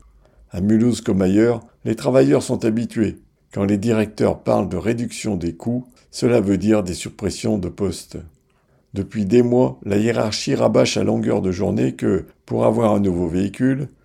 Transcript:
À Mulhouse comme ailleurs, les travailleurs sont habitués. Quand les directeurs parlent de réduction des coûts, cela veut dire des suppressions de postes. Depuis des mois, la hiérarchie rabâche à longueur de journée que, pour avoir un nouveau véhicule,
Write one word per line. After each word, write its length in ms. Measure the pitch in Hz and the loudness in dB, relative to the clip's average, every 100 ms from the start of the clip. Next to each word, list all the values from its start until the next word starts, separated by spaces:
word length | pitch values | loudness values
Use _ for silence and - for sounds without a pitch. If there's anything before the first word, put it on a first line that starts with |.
| _ _ _ _ - | _ _ _ _ -12
À 120 | 95 | -4
Mulhouse 400 | 101 110 120 107 | 2 4 2 0
comme 200 | - 95 | -2 0
ailleurs, 380 | 92 98 117 113 - _ | 2 4 2 0 -6 _
les 120 | 117 113 | -6 -4
travailleurs 460 | 131 127 139 139 | 0 2 4 2
sont 220 | - 104 | 0 -2
habitués. 560 | 113 110 113 120 101 - _ _ _ | -2 -2 -4 -2 -2 -2 _ _ _
Quand 120 | 107 101 | -4 0
les 120 | 104 | 0
directeurs 640 | 117 110 107 - 107 - | 0 0 0 0 0 0
parlent 300 | - 117 92 | 0 0 0
de 80 | 90 | -4
réduction 580 | 98 120 120 - 107 95 | -4 -4 -6 -6 -6 -4
des 180 | 85 | -4
coûts, 320 | 82 113 123 - _ _ | -6 -6 -6 -6 _ _
cela 320 | - 123 117 | -4 2 2
veut 160 | 98 95 | 2 0
dire 240 | 104 107 | 2 2
des 120 | 90 | 0
suppressions 640 | 85 123 - 95 - 113 107 | -6 -10 -6 -6 -4 -4 -4
de 120 | 87 | -4
postes. 480 | - 98 - - 80 80 _ _ _ _ _ _ | -4 -6 -6 -12 -16 -18 _ _ _ _ _ _
Depuis 320 | 101 95 110 95 | -8 -6 -4 2
des 180 | 120 | 4
mois, 360 | 120 123 131 127 | 4 4 2 -2
la 140 | - 104 | -2 0
hiérarchie 580 | 113 117 110 107 - 135 | 2 0 -2 -2 -4 0
rabâche 420 | 113 117 127 104 | 2 4 2 0
à 60 | |
longueur 380 | 104 113 110 107 | 0 0 0 0
de 100 | 95 | -2
journée 420 | 90 95 107 131 | -2 -2 0 -2
que, 320 | - 110 92 - _ - | 0 -2 -2 -4 _ -6
pour 200 | 117 117 | 0 2
avoir 280 | 113 110 104 | 2 2 2
un 60 | |
nouveau 260 | 98 87 87 | 2 0 -2
véhicule, 640 | 90 98 101 131 135 139 _ | -2 -4 -2 -2 -2 -6 _